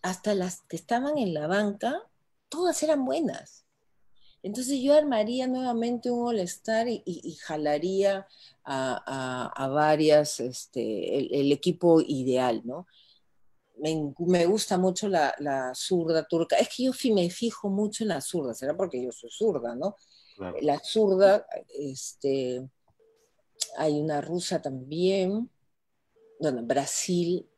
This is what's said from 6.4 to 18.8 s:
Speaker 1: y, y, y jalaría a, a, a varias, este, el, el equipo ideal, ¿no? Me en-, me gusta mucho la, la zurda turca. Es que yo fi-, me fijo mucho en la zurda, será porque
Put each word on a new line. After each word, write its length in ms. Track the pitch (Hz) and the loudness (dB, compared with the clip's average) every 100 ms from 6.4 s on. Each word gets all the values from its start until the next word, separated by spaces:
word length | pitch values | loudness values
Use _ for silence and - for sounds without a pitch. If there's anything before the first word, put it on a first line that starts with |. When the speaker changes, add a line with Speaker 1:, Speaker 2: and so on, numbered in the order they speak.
| 175 - - 220 233 | -2 -6 -2 0 0
Speaker 1:
y, 120 | 226 - | -4 -6
y, 160 | 170 | -8
y 120 | - 151 | -8 -12
jalaría 920 | - 156 147 147 170 190 196 196 196 - - _ - | -8 -4 0 0 0 2 2 0 -6 -20 -20 _ -6
a, 800 | 139 131 123 - 135 127 127 123 - | -4 -2 -4 -6 -6 -6 -4 -6 -4
a, 80 | |
a 40 | 135 | -2
varias, 720 | 143 151 151 156 151 147 - | 2 4 6 8 6 6 -2
este, 760 | 123 127 - - 110 107 87 127 | -6 -8 -10 -6 -4 -4 -2 -2
el, 160 | 139 | 0
el 180 | 143 139 | 0 2
equipo 480 | 143 - 170 175 165 | 2 0 2 6 6
ideal, 600 | - 139 131 127 127 113 113 | 6 -2 0 2 2 0 -4
¿no? 200 | 139 185 - - _ _ _ - _ _ - | -12 -12 -20 -20 _ _ _ -20 _ _ -6
Me 140 | 156 | -4
en-, 220 | 160 147 135 | -2 -4 -4
me 260 | 175 180 170 | 2 4 4
gusta 320 | 214 - 180 | 2 0 2
mucho 300 | 185 185 214 | 2 0 0
la, 260 | 185 143 - | 2 2 0
la 340 | 147 135 127 | -4 -2 -4
zurda 540 | 127 - 185 165 160 151 | -6 -2 0 2 0 2
turca. 300 | 170 165 - | -2 2 2
Es 100 | 240 - | 0 0
que 80 | |
yo 100 | 254 | -2
fi-, 200 | 254 254 | 0 2
me 160 | 208 175 | 2 2
fijo 400 | 180 233 - 208 | 0 -6 -4 -4
mucho 340 | 196 208 214 | 0 -2 -2
en 60 | 220 | -4
la 100 | 160 | -4
zurda, 340 | - - 131 | -4 -4 -4
será 220 | 110 131 | -6 -4
porque 260 | 160 | -2